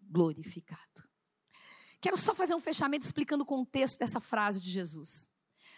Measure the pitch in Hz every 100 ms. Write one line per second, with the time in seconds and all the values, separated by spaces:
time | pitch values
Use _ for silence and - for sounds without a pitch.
0 | - 170 165 151 156 170 - 156 - -
1 | - _ _ _ _ - - - - -
2 | 370 381 - 427 359 339 320 311 285 285
3 | - - 294 294 285 269 247 269 262 -
4 | 240 240 - 220 208 196 180 185 170 156
5 | 143 - - _ _ _ -